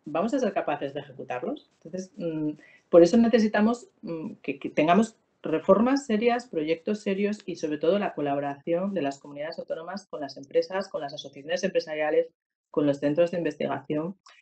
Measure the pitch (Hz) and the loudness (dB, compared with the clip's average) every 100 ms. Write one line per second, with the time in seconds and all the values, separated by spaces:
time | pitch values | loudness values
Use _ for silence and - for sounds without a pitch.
0 | 156 156 220 269 220 170 156 143 139 139 | -6 -2 0 0 0 -2 -4 -4 -6 -8
1 | 143 135 131 127 - 302 _ _ 160 185 | -12 -16 -8 -6 -6 -8 _ _ -12 -12
2 | 190 - 170 156 151 151 - _ - 175 | -12 -8 -6 -4 -4 -6 -16 _ 6 8
3 | 175 233 233 233 214 208 220 240 - _ | 10 8 6 6 4 4 2 2 -6 _
4 | - 160 - - - 139 - - 156 190 | -10 -8 -8 -10 -10 -8 -4 0 4 4
5 | 226 _ _ _ - 156 - 196 240 277 | 4 _ _ _ -4 -2 4 4 6 2
6 | - 214 233 240 - 165 156 165 - 208 | 0 0 2 0 -4 -4 -2 -2 -2 -4
7 | 202 190 202 208 - 165 156 151 165 202 | -2 -2 -2 -4 -8 -6 -4 0 2 2
8 | 180 - 143 143 143 139 - 170 196 185 | 0 -4 -2 -2 -4 -8 -4 -2 -2 -2
9 | 139 139 143 143 160 165 170 165 170 196 | -4 -6 -14 -10 -10 -10 -10 -10 -10 -12
10 | - 156 139 139 139 165 165 190 196 175 | -12 -12 -12 -12 -2 -2 0 -4 -6 -8
11 | 139 143 147 143 143 185 190 180 160 151 | -8 -10 -14 -16 -8 -4 -2 -2 -4 -4
12 | 151 160 165 _ _ _ _ 156 147 139 | 0 0 -2 _ _ _ _ -2 0 0
13 | 147 151 170 180 160 - 143 139 - 151 | -2 0 0 0 -4 -4 -6 -6 -4 -6
14 | 170 - - - | -4 -10 -20 -20